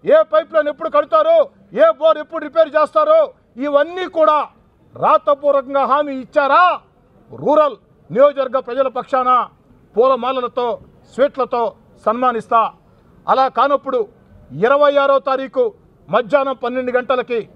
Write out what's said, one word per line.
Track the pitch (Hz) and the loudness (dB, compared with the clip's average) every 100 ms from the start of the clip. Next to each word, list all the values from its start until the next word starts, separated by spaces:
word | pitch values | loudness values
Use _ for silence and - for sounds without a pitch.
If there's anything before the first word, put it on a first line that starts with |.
| 175 | 4
ఏ | 302 311 | 2 2
పైప్ | 311 320 | -2 0
లైన్ | 320 294 | -2 -2
ఎప్పుడు | 302 320 | -6 -2
కడతారో, | 294 302 320 311 330 277 _ _ | -2 0 0 2 2 2 _ _
ఏ | 190 320 285 | 2 2 2
బోర్ | 311 302 | 0 0
ఎప్పుడు | 302 320 | -4 -10
రిపేర్ | 302 320 320 | -6 -2 0
చేస్తారో, | 302 302 311 302 320 285 _ _ 226 | 0 0 0 2 2 2 _ _ -10
ఇవన్నీ | 285 285 302 359 359 | -2 0 -2 -4 -6
కూడా | 330 311 302 262 _ _ _ _ 120 | 0 2 2 -2 _ _ _ _ -4
రాతపూర్వకంగా | 180 302 311 285 285 277 254 277 247 | 0 0 0 -2 0 -2 -2 -4 0
హామీ | 277 302 262 | 0 -2 -8
ఇచ్చారా? | 247 294 277 302 359 302 _ _ _ _ _ 113 | -4 -2 2 4 4 0 _ _ _ _ _ -6
రూరల్ | 170 302 294 220 _ _ _ | 0 2 2 -2 _ _ _
నియోజకవర్గ | 190 285 277 262 262 | 2 2 2 -4 -4
ప్రజల | 254 254 269 | -6 -4 -4
పక్షాన | 247 - 262 254 254 214 _ _ _ _ 202 | -4 -4 -2 2 0 -2 _ _ _ _ 0
పూలమాలలతో, | 254 262 240 262 247 254 240 202 - _ _ | 2 2 -2 -4 -6 -4 -4 -6 -12 _ _
స్వీట్లతో | - 277 269 247 240 226 - _ _ - | -2 -2 -2 -4 -2 -4 -6 _ _ -4
సన్మానిస్తా. | 226 254 233 - 180 202 - _ _ _ _ - | 0 -2 -2 -2 0 0 -6 _ _ _ _ -2
అలా | 233 262 | 0 0
కానప్పుడు | 233 277 277 269 254 202 _ _ - - | 0 0 -2 -2 -6 -6 _ _ -20 -18
ఇరవై | 135 220 285 294 285 | -4 0 2 4 2
ఆరో | 277 277 | 2 0
తారీఖు | 269 262 269 269 233 - _ _ - | 0 -4 -4 -2 -4 -4 _ _ -4
మధ్యాహ్నం | 202 233 277 269 262 | -4 0 -2 -2 -4
పన్నెండు | 247 254 254 | -6 -6 -2
గంటలకి | 247 247 254 240 233 180 | -4 -2 -4 -2 -6 -8